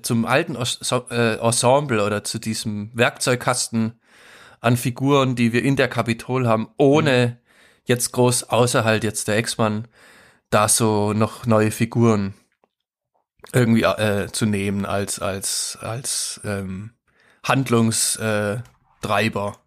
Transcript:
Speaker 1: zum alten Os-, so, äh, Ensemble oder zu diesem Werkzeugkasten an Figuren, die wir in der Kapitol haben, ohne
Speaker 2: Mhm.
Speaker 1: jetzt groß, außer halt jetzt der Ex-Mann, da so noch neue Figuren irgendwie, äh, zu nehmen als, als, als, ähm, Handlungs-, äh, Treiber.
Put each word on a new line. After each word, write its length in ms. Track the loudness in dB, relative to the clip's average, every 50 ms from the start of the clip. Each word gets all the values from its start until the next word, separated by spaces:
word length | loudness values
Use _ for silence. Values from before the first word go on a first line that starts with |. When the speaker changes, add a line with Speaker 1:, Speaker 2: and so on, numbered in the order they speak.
Speaker 1:
zum 240 | -4 -2 0 0 0
alten 300 | 2 2 0 0 -2 -4
Os-, 220 | -6 -4 -6 -6 -6
so, 260 | -4 -4 -4 -4 -4 -4
äh, 260 | -2 0 0 0 0
Ensemble 680 | 0 0 0 2 2 4 4 4 4 2 0 0 0 0
oder 180 | 0 -2 -2 -4
zu 140 | -6 -8 -6
diesem 520 | -6 -6 -6 -6 -6 -6 -6 -6 -8 -6 -2
Werkzeugkasten 1040 | 0 0 0 0 -2 -2 -2 -2 0 0 -2 -2 -2 -2 -2 -2 0 -2 -2 -4 _ _ _ _ -20 -20 -20 -20 -20 -20 -20 -10 _
an 160 | 0 0 0
Figuren, 600 | 0 0 -4 -4 -2 0 2 4 4 4 2 2
die 180 | 2 2 2 2
wir 80 | 2
in 140 | 2 2 2
der 120 | 2 0 0
Kapitol 580 | 0 -2 -2 -2 -4 -4 -4 -4 -2 0 2
haben, 220 | 2 0 0 -2 -4 _
ohne 500 | 2 4 6 6 4 4 4 4 4 2
Speaker 2:
Mhm. 100 | 0 -2 -8 _ _ _ _ _ _ _ _ _
Speaker 1:
jetzt 280 | -2 0 0 -2 -2
groß, 380 | 2 2 4 4 2 0 -2 0
außer 340 | 2 2 2 2 2 0 2
halt 200 | 2 2 0 0
jetzt 240 | -2 -4 -4 -4 -2
der 80 | 0
Ex-Mann, 520 | 0 0 -2 -2 -2 0 0 -2 -4 -6 -10 _ _ -20 -20 -20 -20 -20 _ _ _ _ _
da 180 | 2 2 2 2
so 440 | 2 2 2 2 2 2 0 0 0
noch 320 | 0 0 -2 -2 -4 0
neue 240 | 2 4 4 4 2
Figuren 640 | 0 -2 -2 -2 2 2 4 4 4 2 0 -4 -8 _ _ _ _ _ _ _ _ _ _ _ _ _ _ _ _ _ _ _ _ _ -8 -2
irgendwie, 300 | 0 2 4 4 4 4 4
äh, 440 | 2 0 0 0 0 0 -2 -4 -6
zu 120 | -4 -2 -2
nehmen 380 | 0 0 -2 -2 -2 -4 -4 -4
als, 340 | -4 -4 -4 -4 -6 -6 -6
als, 580 | -6 -6 -6 -6 -6 -6 -6 -6 -6 -8 -10 -10
als, 600 | -10 -10 -8 -8 -8 -6 -6 -6 -6 -8 -10 -10 -8
ähm, 460 | -6 -6 -6 -6 -8 -10 -10 -12 -14 -18 _ _ _ _ _ _ _ _ _
Handlungs-, 720 | -4 -2 0 0 0 2 2 4 4 2 0 0 -2 -2 -4 -4
äh, 400 | -2 -2 -2 0 -2 -2 -4 -6 -8 -12 _ _ _ _ _ _
Treiber. 560 | -4 -2 0 0 0 0 -2 -4 -6 -6 -8 -12 _